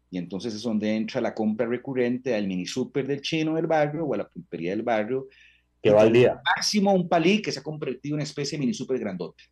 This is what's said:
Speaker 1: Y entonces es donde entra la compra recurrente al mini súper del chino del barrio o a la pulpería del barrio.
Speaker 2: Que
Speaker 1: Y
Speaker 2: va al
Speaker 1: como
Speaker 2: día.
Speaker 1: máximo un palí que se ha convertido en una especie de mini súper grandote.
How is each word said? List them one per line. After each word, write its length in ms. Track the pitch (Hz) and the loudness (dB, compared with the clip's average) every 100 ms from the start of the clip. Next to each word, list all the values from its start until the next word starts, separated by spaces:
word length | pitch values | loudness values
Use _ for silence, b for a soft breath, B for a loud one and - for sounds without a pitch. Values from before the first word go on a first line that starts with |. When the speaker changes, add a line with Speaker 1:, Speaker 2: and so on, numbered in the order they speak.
| _ | _
Speaker 1:
Y 80 | 90 | -8
entonces 340 | 87 98 117 | -8 -8 -8
es 100 | 104 | -6
donde 320 | 120 107 107 | -4 -2 0
entra 260 | 110 110 127 | -2 -2 -2
la 120 | 110 | -4
compra 340 | 107 110 107 117 | -2 -2 0 -2
recurrente 680 | 123 - 127 123 123 131 | -4 -4 -2 0 -2 -2
al 120 | 110 98 | -2 -2
mini 200 | 92 87 | -4 -4
súper 400 | 131 123 143 131 | -4 -4 -4 -4
del 140 | 139 | -4
chino 340 | - 160 156 | -4 -2 0
del 120 | 160 165 | -2 0
barrio 380 | 156 147 151 | 2 2 -2
o 100 | 156 | -4
a 40 | 104 | -4
la 100 | - | -6
pulpería 420 | 87 85 82 85 | -12 -12 -8 -4
del 120 | 104 | -4
barrio. 460 | 120 110 107 131 131 b b b b _ | 0 0 0 -4 -6 b b b b _
Speaker 2:
Que 80 | 110 | 6
Speaker 1:
Y 40 | |
Speaker 2:
va 100 | 104 | 8
al 60 | 110 | 8
Speaker 1:
como 100 | 117 | 8
Speaker 2:
día. 240 | 117 - - 185 | 6 4 0 0
Speaker 1:
máximo 360 | - 214 196 | 0 0 4
un 160 | 190 170 | 2 2
palí 320 | 175 160 214 | 2 4 2
que 120 | 151 | 0
se 80 | 139 | -6
ha 20 | |
convertido 520 | 151 151 147 123 143 | -8 -8 -8 -8 -6
en 20 | 151 | -4
una 80 | |
especie 340 | 147 - 143 156 | -4 -6 -6 -2
de 20 | |
mini 140 | 127 | -2
súper 240 | 110 123 127 | -2 -4 -4
grandote. 460 | 107 90 82 - - | -4 -6 -10 -12 -20